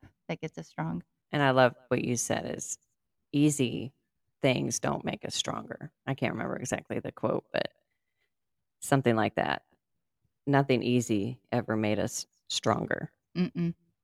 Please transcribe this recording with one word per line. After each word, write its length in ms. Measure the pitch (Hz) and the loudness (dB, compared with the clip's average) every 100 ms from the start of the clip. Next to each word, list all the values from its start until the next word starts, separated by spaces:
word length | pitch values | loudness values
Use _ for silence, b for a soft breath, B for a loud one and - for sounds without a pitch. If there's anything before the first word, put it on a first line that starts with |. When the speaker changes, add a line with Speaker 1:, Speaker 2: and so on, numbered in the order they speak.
| - _ - | -20 _ -10
Speaker 1:
that 140 | 165 | -8
gets 160 | 160 - | -8 -12
us 100 | 165 | -12
strong. 360 | - 160 170 - _ - | -6 -4 -6 -8 _ -4
Speaker 2:
And 120 | 151 | 2
I 80 | 139 | 4
love 240 | 131 127 - - | 6 6 4 -2
what 140 | 123 | 0
you 120 | - | 0
said 400 | 120 - - - - | -2 0 -2 -4 -8
is 200 | - - _ _ _ _ _ | -10 -12 _ _ _ _ _
easy 640 | 143 147 143 120 - 135 _ _ _ _ _ | 4 4 4 0 -2 -8 _ _ _ _ _
things 380 | 135 143 135 - | 2 2 0 -2
don't 260 | 139 - | -2 -4
make 180 | - - | -4 -6
us 100 | - | -6
stronger. 560 | - - 110 - - 151 _ | -6 -4 -6 -8 -12 -14 _
I 100 | - | -6
can't 180 | 139 - | -4 -2
remember 240 | 110 113 - | -4 -6 -6
exactly 420 | 123 - - - | -6 -6 -6 -8
the 120 | - | -8
quote, 340 | - 110 - - | -4 -2 -2 -2
but 160 | - - _ _ _ _ _ _ _ _ _ _ - | -4 -4 _ _ _ _ _ _ _ _ _ _ -10
something 340 | - 135 123 | 0 2 4
like 200 | 110 107 | 2 2
that. 280 | - 71 - _ _ _ _ _ _ _ _ | 0 -2 -2 _ _ _ _ _ _ _ _
Nothing 380 | - 139 139 123 | 2 4 4 2
easy 560 | 117 123 113 107 110 127 - | 2 2 2 0 -2 -8 -4
ever 260 | 113 - 110 | -2 0 0
made 220 | 107 104 | 0 0
us 280 | 101 - - _ - | -2 -6 -12 _ -8
stronger. 640 | - - - - - - _ _ - | -2 0 0 0 -4 -8 _ _ -4
Speaker 1:
Mm-mm. 360 | 180 175 170 - _ _ | -4 -2 -4 -4 _ _